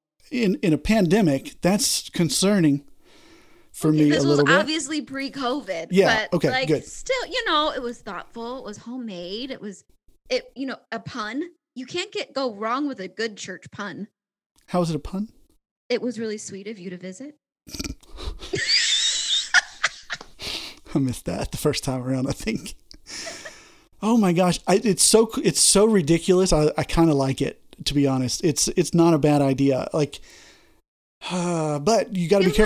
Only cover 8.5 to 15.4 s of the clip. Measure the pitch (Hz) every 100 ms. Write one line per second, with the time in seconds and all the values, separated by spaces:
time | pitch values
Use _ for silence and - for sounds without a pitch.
8.5 | 254 202 208 233 254 226 180 175 214 262
9.5 | 262 208 185 _ _ _ _ - 247 -
10.5 | 240 269 - - 226 - 254 214 254 349
11.5 | _ _ 240 254 349 403 415 - 262 262
12.5 | 202 220 254 294 208 185 196 226 196 -
13.5 | 185 - - 202 175 208 _ _ _ _
14.5 | _ - 180 165 151 - 190 220 _